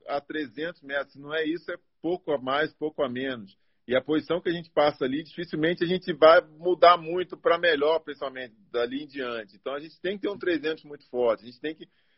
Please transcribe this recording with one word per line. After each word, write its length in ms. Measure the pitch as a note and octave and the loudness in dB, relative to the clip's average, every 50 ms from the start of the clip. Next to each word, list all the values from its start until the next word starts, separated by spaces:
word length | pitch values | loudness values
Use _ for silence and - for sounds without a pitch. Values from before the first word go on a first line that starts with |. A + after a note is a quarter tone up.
| _ | _
a 120 | - C#3 C#3+ | -8 -8 -8
trezentos 600 | - - D3+ D#3 D3+ B2 G#2+ C#3+ D#3 F3 F3+ _ | -6 -6 -8 -8 -8 -8 -8 -10 -10 -10 -10 _
metros. 320 | C#3+ C#3 C#3 C#3+ C3+ - _ | -12 -6 -6 -6 -6 -8 _
Se 60 | C3+ | -18
não 140 | C#3 C#3+ D3+ | -12 -6 -4
é 120 | D#3+ D#3+ | -4 -2
isso, 260 | D3+ E3 F3 - - | -2 -4 -6 -8 -12
é 60 | F3 - _ _ _ _ | -12 -12 _ _ _ _
pouco 300 | - E3 F3+ E3+ - D#3+ D3 | -4 -4 -4 -4 -2 -4 -4
a 80 | B2+ | -2
mais, 320 | B2+ C3 C#3 D3 D#3 D3 - | -2 -2 0 0 -2 -4 -4
pouco 300 | _ D3+ D3+ - - C#3+ | _ -8 -8 -4 -4 -4
a 40 | |
menos. 480 | B2+ A#2+ B2+ C3+ C3+ B2+ A#2 G2+ G2 _ _ _ _ _ _ _ | -4 -4 -6 -6 -6 -6 -8 -12 -18 _ _ _ _ _ _ _
E 80 | - B2 | -2 -2
a 60 | C3 | 0
posição 400 | - D3 D#3 D3+ - - D#3+ F3+ | 0 0 -2 -2 0 -2 -4 -2
que 80 | - F#3 | -2 -4
a 20 | |
gente 200 | E3 E3+ E3 - | -4 -4 -8 -2
passa 340 | _ D3+ D3 D3+ D3 - C#3+ | _ 2 2 2 2 0 -4
ali, 180 | B2+ C3+ D3+ D#3 | -2 -2 -4 -8
dificilmente 600 | - - E3+ F3 - - D#3 D#3 E3+ F3+ - F3 | -8 -12 -12 -10 -8 -4 -2 0 -2 0 0 -2
a 40 | |
gente 240 | E3 F#3 F#3 - F#3 | -2 -2 -2 -4 -6
vai 300 | D#3+ C3+ D#3 D#3 E3 F3+ | 4 8 8 10 10 8
mudar 560 | E3+ - D3+ D#3 E3+ F3+ F3 - F3 E3+ F3 | 4 0 -10 -4 -2 -2 4 8 8 8 8
muito 400 | E3+ D#3+ D#3+ F3 F#3 F3 - F3 | 6 2 -4 -4 -4 -4 -6 -10
pra 220 | - - E3 E3+ F3 | -2 0 2 2 4
melhor, 400 | F3 E3+ D#3 C#3+ C#3+ D#3 E3 D#3 | 2 2 2 2 2 2 2 0
principalmente, 560 | - D3 C#3+ - D3 C3 C3 C3 B2+ A2+ G#2+ G#2 G2 _ | -2 -6 -10 -8 -10 -10 -8 -10 -14 -14 -16 _ _ _
dali 320 | A#2 A#2 A#2+ A#2+ C3 C#3+ D3+ | -4 -2 -2 -2 -4 -8 -10
em 40 | |
diante. 480 | C#3 C3+ C#3 B2+ A#2+ A#2 A2+ G#2 - - | -10 -10 -8 -8 -6 -8 -8 -10 -12 -20
Então, 180 | G2+ _ C3 C#3 | -12 _ -8 -8
a 60 | C#3+ | -8
gente 220 | D#3+ D#3+ - _ | -10 -14 -18 _
tem 160 | - F3+ G#3 | -8 -8 -6
que 60 | G3 - | -4 -6
ter 60 | G3+ | -6
um 80 | G3+ | -6
trezentos 460 | D#3 F3+ F3+ E3+ D3+ C#3 D#3 D#3+ D#3 - | -4 -4 -2 -2 -2 -2 -6 -6 -6 -12
muito 240 | D3 D3 C#3 _ _ | -18 -20 -20 _ _
forte. 340 | - B2 B2 A#2 G#2+ G2+ G#2+ | -4 0 0 0 0 -2 -6
A 20 | |
gente 160 | B2 A#2+ _ | -16 -16 _
tem 140 | - D3+ D#3+ | -10 -10 -10
que, 120 | - - - _ _ _ _ _ | -10 -18 -20 _ _ _ _ _